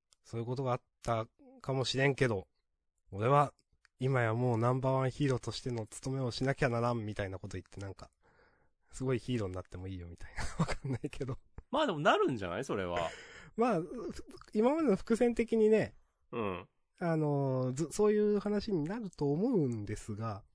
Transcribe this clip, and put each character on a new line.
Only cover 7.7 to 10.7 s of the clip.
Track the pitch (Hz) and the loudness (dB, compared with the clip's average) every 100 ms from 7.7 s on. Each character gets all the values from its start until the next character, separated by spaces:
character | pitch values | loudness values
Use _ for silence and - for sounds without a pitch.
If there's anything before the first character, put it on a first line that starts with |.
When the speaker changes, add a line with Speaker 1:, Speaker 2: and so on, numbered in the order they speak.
| - | -12
Speaker 1:
な | 98 | -12
ん | |
か、 | 92 - _ _ _ _ _ _ _ _ | -12 -18 _ _ _ _ _ _ _ _
す | - | -8
ご | 131 | -2
い | 123 | -2
ヒ | - 123 | 0 -2
ー | |
ロ | 95 | -2
ー | |
に | |
な | 92 | -6
っ | |
て | - 92 | -10 -10
も | 95 | -10
い | |
い | 92 | -10
よ | 85 | -12
み | 85 | -14
た | - | -12
い | - | -6
な。 | - | -4
<laughs> | - | -2
わ | |
か | 165 | -2